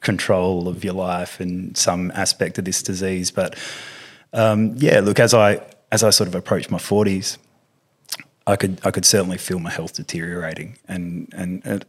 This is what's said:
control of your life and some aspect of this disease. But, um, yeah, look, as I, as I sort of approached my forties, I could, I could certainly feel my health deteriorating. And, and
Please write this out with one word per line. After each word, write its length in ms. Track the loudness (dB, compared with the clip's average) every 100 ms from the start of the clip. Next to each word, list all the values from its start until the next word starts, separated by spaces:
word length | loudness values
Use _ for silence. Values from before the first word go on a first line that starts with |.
control 640 | -2 -2 2 2 2 0 -2
of 160 | -4
your 100 | -6
life 460 | -4 -2 -4 -6 -8
and 380 | -6 -6 -6 0
some 340 | 0 0 -2 -2
aspect 420 | -2 0 -2 -2
of 80 | -4
this 180 | -4
disease. 480 | -4 -4 -2 -2 -2
But, 240 | -2 -4 -4 -12 -14 -16 -18 -20 -20 _
um, 400 | 2 4 4 2 2
yeah, 240 | 4 6
look, 220 | 6 4
as 120 | 6
I, 320 | 8 6 4 -4 -20 _
as 140 | 2
I 60 | 4
sort 180 | 4 2
of 80 | -2
approached 340 | -2 -2 -2
my 100 | -6
forties, 580 | 0 2 2 0 -4 -10 _ _ _ _ _ _ _ -14 -14 _ -2
I 60 | 0
could, 240 | 0 0 -2
I 60 |
could 120 | 2
certainly 340 | 4 4 2 -4
feel 220 | -4 -6
my 100 | -4
health 260 | -8 -8 -10
deteriorating. 800 | -10 -8 -6 -6 -8 -10 -12 -16 -10
And, 400 | -8 -6 -8 -10 -8
and 500 | -8 -6 -6 -6